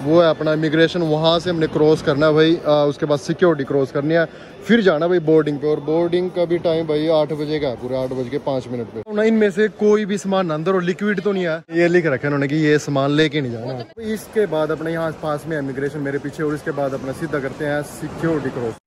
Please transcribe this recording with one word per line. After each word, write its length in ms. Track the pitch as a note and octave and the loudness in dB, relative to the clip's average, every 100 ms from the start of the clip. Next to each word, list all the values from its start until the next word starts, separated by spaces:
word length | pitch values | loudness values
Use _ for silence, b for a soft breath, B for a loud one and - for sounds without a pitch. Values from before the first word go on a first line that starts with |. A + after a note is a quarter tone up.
वो 180 | C#3 E3 | 4 4
है 80 | E3+ | 4
अपना 240 | D3 D#3 | 2 0
immigration, 480 | D#3 D#3 D3+ D#3+ F3+ | 0 0 2 2 2
वहाँ 380 | D#3+ D3+ D#3+ E3+ | 0 2 2 2
से 100 | E3+ | 0
हमने 180 | E3+ D#3+ | -2 -2
cross 340 | D#3+ D3+ D#3 | 2 4 4
करना 240 | E3 C#3 D#3 | 2 2 4
है 80 | |
भाई, 220 | D3+ D#3+ E3 | 6 4 2
अ, 300 | D3 D3 D3 | 2 2 2
उसके 160 | C#3+ D#3 | 0 -2
बाद 140 | D3 | -2
security 440 | - D#3 F3+ D#3 | -2 2 2 2
cross 280 | C3 C#3+ C3+ | 0 0 0
करनी 220 | D3 C#3+ | -2 0
है, 120 | E3 D#3+ B B B - | 0 0 B B B 2
फिर 140 | A#3 | 4
जाना 260 | F#3 D3+ E3+ | 4 2 2
भाई 120 | F3+ | 0
boarding 400 | D#3 D#3+ D3+ D3 | 4 4 4 -2
पे। 80 | D3 | -2
और 120 | D3+ | -2
boarding 520 | C#3+ D#3+ E3+ F3 F3+ | 0 0 0 0 -2
का 140 | F3 E3+ | -2 -2
भी 120 | E3+ | 0
time 300 | E3+ D#3+ D#3 | 0 0 0
भाई 200 | D3+ D#3 | 0 2
आठ 260 | D#3 D3+ | 2 2
बजे 260 | D3+ D3 D3+ | -2 -4 -2
का 80 | C#3+ | -2
है, 80 | A2+ | -4
पूरे 280 | B2 C3 | -6 -4
आठ 60 | C3 | -4
बज 200 | C3 A#2+ | -4 -4
के 80 | C#3 | -4
पाँच 300 | C3+ C3+ B2 | -2 -4 -4
minute 200 | B2 A2 | -8 -8
पे। 260 | A2+ A2 | -10 -6
ना 100 | G#3 | 0
इनमें 280 | A3 A3 G#3 | 2 4 2
से 160 | F3 G#3+ | 2 -2
कोई 380 | - G#3+ G#3 G#3 | 2 2 4 2
भी 120 | G3+ | -4
सामान 320 | G3 F#3+ F#3 | 0 0 0
अंदर 240 | D3+ D#3+ | -2 0
और 100 | F#3+ | 0
liquid 380 | F3 F#3 G#3 G3 | 0 -2 -2 0
तो 100 | G3+ | 0
नहीं 160 | G3 F3+ | -2 -2
है, 160 | D#3+ D#3+ | -4 -4
ये 160 | E3 E3+ | 2 4
लिख 180 | F3 D#3 | 4 2
रखा 100 | B2+ | 0
है 100 | D3 | 0
उन्होंने 220 | C#3+ C#3 | 0 0
कि 80 | D3+ | 2
ये 220 | D3+ D3 | 4 2
सामान 340 | D3 C#3 C#3 | 2 0 2
लेके 300 | D3 D#3 D3+ | 2 2 0
नहीं 100 | C3 | -4
जाना। 220 | A#2 A#2+ | -6 -8
तो 280 | B2+ A#2 - | -10 -12 -12
इसके 440 | A3 A3 - A3 G3 | -8 -8 -4 -2 0
बाद 260 | D#3 D3+ | 0 -2
अपने 200 | D#3 E3 | -2 -4
यहाँ 200 | E3 E3 D3+ | -4 -4 -4
पास 200 | D#3 D3 C#3+ | -6 -6 -4
में 120 | D#3+ | -6
immigration 400 | C3+ C3 C#3 D3+ | -6 -4 -6 -4
मेरे 180 | C#3 C#3 | -6 -6
पीछे, 260 | C#3+ C#3 | -8 -4
और 120 | D3+ D3 | -4 -4
इसके 160 | D#3+ | -6
बाद 220 | D3 C#3 | -4 -4
अपना 180 | C3 C3+ | -4 -8
सीधा 280 | C3 D#3+ C#3+ | -8 -4 -4
करते 260 | C3+ - D3+ | -6 -6 -4
हैं 160 | D3 | -4
security 680 | D3 - D#3 - E3 D#3 C3 | -6 -10 -12 -4 -2 -2 -4
क्रॉस। 240 | B2+ A#2 A2 | -6 -6 -8